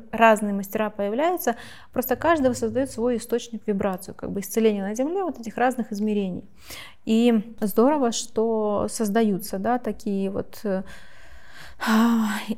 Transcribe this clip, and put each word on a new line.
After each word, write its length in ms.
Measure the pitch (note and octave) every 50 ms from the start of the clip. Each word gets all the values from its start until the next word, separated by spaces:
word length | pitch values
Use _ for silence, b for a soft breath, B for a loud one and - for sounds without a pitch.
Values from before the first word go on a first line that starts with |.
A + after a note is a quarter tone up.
| - - -
разные 400 | A3+ A3+ A3+ A3 G#3 G#3+ G#3 G3+
мастера 380 | G3 G3 G3 - G#3+ G#3+ G#3+
появляются, 680 | G#3 - G3+ G3+ G#3 A#3+ D4+ E4+ F#4 F4 - - A#3 B B B B B B B B
просто 240 | - A#3+ - B3+
каждый 320 | A#3+ - D#4 E4+ D#4 C4 C4
воссоздаёт 420 | A#3+ B3 A#3+ A3 G#3+ B3 C#4 C4
свой 260 | - - A3+ B3 B3
источник, 460 | A3 - - A#3 A#3+ - - - G#3+ -
вибрацию, 480 | - G#3 F#3+ G3 G3+ F#3+ F#3 - - -
как 160 | - - -
бы 100 | F#3 G3
исцеления 420 | G3 - - A3+ A3 A3 G#3 G3+ F#3+
на 120 | G3 G#3+
Земле 280 | A3 C4 D4+ F4 G4+ F#4+
вот 140 | E4 C4+ A#3+
этих 160 | A3+ A3 - -
разных 340 | A#3+ B3+ B3 B3+ A3 - G#3+
измерений. 520 | G3+ G#3 G#3+ G#3+ G#3 G3 F#3 F3 - - - - B B B B B B B B B B -
И 460 | A3 A3 A#3+ A#3+ A#3 A3 G3 A#3 - -
здорово, 520 | - G3+ - - A3+ C4+ D#4 D4+ C4+ A#3 A3+
что 760 | - - - - - A3 A3+ A3+ A3 G#3+ G#3 G#3 G3+ - G#3+
создаются, 680 | - - A3+ G3+ G3 A#3 A#3 G#3+ G3 F3 - - - F#3+
да, 200 | G3 A3 A#3+ B3
такие 520 | B3 A#3 G#3+ - - G#3+ G3 G3 G3 F#3+
вот, 300 | G3 - F#3+ - - - -
э, 180 | G#3+ F#3+ F#3+ F#3+ B B B B B B B B B B B B B B B B B B B B A3+ A3 A3 A3+ A#3 A#3 A3+ A3 G#3 G#3 G#3+ B G#3 G#3+